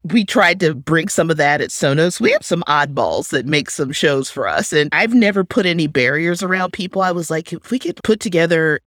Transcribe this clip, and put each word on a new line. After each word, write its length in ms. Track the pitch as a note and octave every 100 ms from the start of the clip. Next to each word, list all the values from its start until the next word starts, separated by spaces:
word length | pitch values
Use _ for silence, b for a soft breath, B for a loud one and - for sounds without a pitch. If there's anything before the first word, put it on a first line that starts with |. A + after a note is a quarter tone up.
we 200 | D#3+ A3
tried 340 | G3 - F3 F3+
to 140 | E3+
bring 340 | C3+ C3 D#3+ D#3+
some 220 | - E3
of 60 | D#3
that 240 | D3 D3
at 80 | C3
Sonos. 500 | - D3 C#3+ F3 -
We 120 | A3+
have 120 | D5+
some 200 | - E3+ -
oddballs 640 | D3 C#3+ C#3 F#2+ E2 -
that 160 | C#3+ B2
make 220 | D3+ C3+
some 220 | - C3+
shows 380 | D3 E3 C3+ C3+
for 180 | - G2+
us. 240 | D2+ -
And 160 | D3+ D3
I've 220 | D3+ A3+
never 300 | B3 G#3 G3+
put 220 | F#3 - F#3
any 200 | E3+ D3
barriers 560 | C#3+ B2 D3 E3+ F3
around 300 | F#3 F#3 F3+
people. 300 | - F#3 F#3+
I 100 | F#3
was 180 | F3 D#3+
like, 220 | D#3+ E3
"If 180 | E3+ -
we 80 | B3+
could 240 | - E3+
put 180 | - G#3+
together 600 | A3 E3+ E3 E3 D#3+ D3